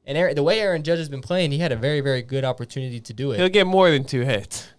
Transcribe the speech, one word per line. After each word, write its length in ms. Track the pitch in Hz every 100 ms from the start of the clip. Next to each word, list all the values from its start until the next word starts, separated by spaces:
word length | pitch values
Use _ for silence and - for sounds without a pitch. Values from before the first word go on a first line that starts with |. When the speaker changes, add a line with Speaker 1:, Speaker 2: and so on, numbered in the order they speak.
| -
Speaker 1:
And 120 | 143
Aaron, 180 | 180 139
the 80 |
way 160 | 147 220
Aaron 240 | 208 170
Judge 160 | 151 170
has 100 | 156
been 140 | 139
playing, 280 | - 180 165
he 60 | 143
had 140 | 170
a 40 | 117
very, 240 | 127 147
very 220 | 139 131
good 240 | 123 135 135
opportunity 540 | 127 120 - 131 120
to 140 | -
do 180 | 107 139
it. 60 | 113
Speaker 2:
He'll 120 | 185
get 160 | 202 185
more 240 | 190 185
than 140 | 147
two 180 | 131 131
hits. 480 | 127 110 101 - -